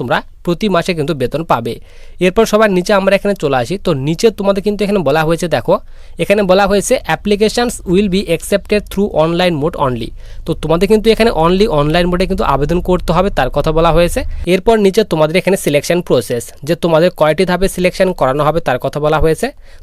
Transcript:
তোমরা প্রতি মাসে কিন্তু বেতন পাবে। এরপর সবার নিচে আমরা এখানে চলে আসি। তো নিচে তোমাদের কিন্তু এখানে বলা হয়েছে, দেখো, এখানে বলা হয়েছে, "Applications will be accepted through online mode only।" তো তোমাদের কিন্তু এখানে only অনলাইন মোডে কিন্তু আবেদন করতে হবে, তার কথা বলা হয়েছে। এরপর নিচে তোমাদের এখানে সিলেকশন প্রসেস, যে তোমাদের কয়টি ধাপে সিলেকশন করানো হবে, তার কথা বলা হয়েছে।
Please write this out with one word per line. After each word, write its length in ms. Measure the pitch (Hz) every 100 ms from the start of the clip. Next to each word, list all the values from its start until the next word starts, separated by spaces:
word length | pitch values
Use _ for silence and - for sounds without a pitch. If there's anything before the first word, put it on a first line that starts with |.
তোমরা 180 | 123 165 - -
প্রতি 220 | - 175 220
মাসে 180 | 175 165 170
কিন্তু 140 | 143 151
বেতন 220 | 120 147 165
পাবে। 240 | 135 120 110 - - - - 180
এরপর 180 | 185 220
সবার 200 | 214 214 185
নিচে 160 | 180 202
আমরা 120 | 190 196
এখানে 160 | 202 196
চলে 140 | 147 131
আসি। 120 | 120 - -
তো 40 | 143 139
নিচে 200 | 165 233 214
তোমাদের 240 | 196 196 208
কিন্তু 140 | 208 202
এখানে 140 | 202 139
বলা 140 | 151 160
হয়েছে, 180 | 165 175 143
দেখো, 180 | 110 190 - - - -
এখানে 200 | 170 202 196
বলা 140 | 185 202
হয়েছে, 240 | 202 - 254 -
"Applications 600 | 160 208 208 214 - 240 - -
will 160 | 180 208
be 60 | 180 175
accepted 480 | 165 - 202 - 208 -
through 200 | - 202 -
online 320 | 160 170 180 156
mode 140 | 151 - 139
only।" 240 | 120 117 - - - -
তো 40 | -
তোমাদের 240 | - 165 190
কিন্তু 140 | 220 214
এখানে 160 | 214 226 -
only 220 | 160 190 214 151
অনলাইন 260 | 147 170 180
মোডে 140 | 180 185
কিন্তু 140 | 190 -
আবেদন 240 | 139 147 175 175
করতে 220 | 180 - 165
হবে, 120 | 196 175
তার 120 | 123 -
কথা 140 | 156 156
বলা 120 | 165 156
হয়েছে। 240 | 170 254 285 - -
এরপর 220 | 185 185 226 196
নিচে 140 | 185 214
তোমাদের 220 | 160 151 175
এখানে 160 | 180 190
সিলেকশন 340 | - 143 - 170 175
প্রসেস, 360 | 143 - 120 - - 139
যে 60 | 165
তোমাদের 240 | 180 160 180 -
কয়টি 240 | 151 156 185
ধাপে 160 | 180 190
সিলেকশন 340 | - 180 - 185 180
করানো 220 | 135 139 147
হবে, 120 | 151 -
তার 100 | 127
কথা 140 | 139 151 151
বলা 120 | 156
হয়েছে। 220 | 156 160 254 - - -